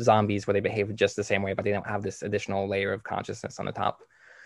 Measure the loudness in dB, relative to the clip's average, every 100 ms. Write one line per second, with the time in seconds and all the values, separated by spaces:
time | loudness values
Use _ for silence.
0 | 6 6 6 0 2 0 0 -2 -2 2
1 | 2 2 0 0 0 0 0 0 -2 -4
2 | -4 -6 -4 -2 -2 -2 0 0 0 -2
3 | -4 -4 -4 -8 -10 -6 -6 -2 -4 -4
4 | -14 _ -20 -20